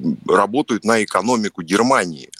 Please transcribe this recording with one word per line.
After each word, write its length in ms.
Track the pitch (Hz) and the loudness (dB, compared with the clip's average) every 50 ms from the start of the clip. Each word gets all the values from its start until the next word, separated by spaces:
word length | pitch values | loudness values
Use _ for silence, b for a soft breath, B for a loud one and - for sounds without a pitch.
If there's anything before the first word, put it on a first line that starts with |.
| 67 - - - - | -4 -4 -4 -4 -2
работают 580 | - 90 95 101 101 107 135 156 - 123 101 - | 0 2 2 2 2 0 -4 -2 -2 -4 -4 0
на 180 | 107 117 113 107 | 0 0 0 0
экономику 600 | - - 95 95 117 127 117 107 98 - - 87 | 0 -2 -2 0 0 0 0 -2 -4 -6 -8 -6
Германии, 680 | 80 92 104 117 127 135 123 101 90 78 71 - - - - | -2 0 2 2 4 2 2 0 -2 -6 -12 -16 -20 -18 -12